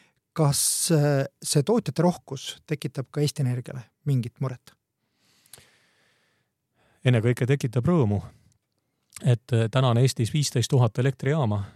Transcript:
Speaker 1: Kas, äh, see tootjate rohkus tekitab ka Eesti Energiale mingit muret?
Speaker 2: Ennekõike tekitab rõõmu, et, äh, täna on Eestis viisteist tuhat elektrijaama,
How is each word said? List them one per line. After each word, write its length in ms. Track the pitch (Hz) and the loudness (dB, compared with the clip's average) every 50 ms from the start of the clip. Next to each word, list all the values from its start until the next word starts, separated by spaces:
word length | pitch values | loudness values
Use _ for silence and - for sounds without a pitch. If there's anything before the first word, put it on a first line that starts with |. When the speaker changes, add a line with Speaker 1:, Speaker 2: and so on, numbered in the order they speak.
| _ _ _ _ _ _ _ | _ _ _ _ _ _ _
Speaker 1:
Kas, 560 | - 156 143 139 - - - - - - - 165 | 0 2 2 2 0 0 -2 -2 -2 0 2 2
äh, 300 | 151 147 147 143 135 135 - - _ - | 4 4 2 2 0 -2 -4 -8 _ -6
see 200 | - - 151 139 | 0 2 2 4
tootjate 380 | - 226 240 - - - - | 4 2 2 0 -2 -2 2
rohkus 560 | 160 180 170 - _ - 131 131 - - - - _ | 2 2 2 0 _ -14 -14 -12 -12 -14 -16 -16 _
tekitab 400 | - 156 - - 139 - 143 127 - | -8 -8 -6 -6 -8 -8 -8 -10 -8
ka 100 | - 151 | -4 -2
Eesti 200 | 147 143 - - 139 | -2 -2 0 -2 -2
Energiale 380 | 123 123 127 120 - - 131 117 _ _ _ _ | -2 -2 -4 -8 -10 -14 -14 -16 _ _ _ _
mingit 340 | 143 139 127 113 123 - _ | 0 0 0 -2 -4 -6 _
muret? 340 | 139 127 120 - _ - _ _ _ _ _ _ _ _ _ _ _ _ _ _ _ _ - - _ _ _ _ _ _ _ _ _ _ _ _ _ _ _ _ _ _ _ _ _ _ _ _ _ _ _ _ - | -6 -6 -6 -10 _ -20 _ _ _ _ _ _ _ _ _ _ _ _ _ _ _ _ -20 -20 _ _ _ _ _ _ _ _ _ _ _ _ _ _ _ _ _ _ _ _ _ _ _ _ _ _ _ _ 2
Speaker 2:
Ennekõike 400 | 139 123 113 107 123 123 - 127 | 2 2 4 2 0 0 0 0
tekitab 400 | 117 143 139 - 123 - 123 117 | 0 0 0 0 -2 -2 -2 0
rõõmu, 360 | 160 180 165 127 101 104 98 - - - _ _ _ _ _ _ _ _ _ _ _ _ _ _ _ - - - | 2 2 2 2 0 0 -4 -6 -10 -20 _ _ _ _ _ _ _ _ _ _ _ _ _ _ _ -18 -4 0
et, 280 | 139 120 110 - - 123 | 0 0 0 0 -2 0
äh, 140 | 113 113 107 | 0 0 0
täna 180 | - 131 135 123 | 0 2 2 2
on 80 | 117 | 4
Eestis 360 | 117 131 127 - - 120 101 - | 4 2 2 0 -2 -4 -2 -2
viisteist 360 | 151 139 - - 127 113 - | -2 -4 -2 -2 -2 -2 2
tuhat 300 | 147 127 127 110 - - | 2 2 2 2 0 -2
elektrijaama, 640 | 123 139 127 - - 135 151 160 135 107 104 101 98 - - | -2 -2 -4 -4 -4 -2 -2 0 0 -2 -2 -4 -6 -10 -16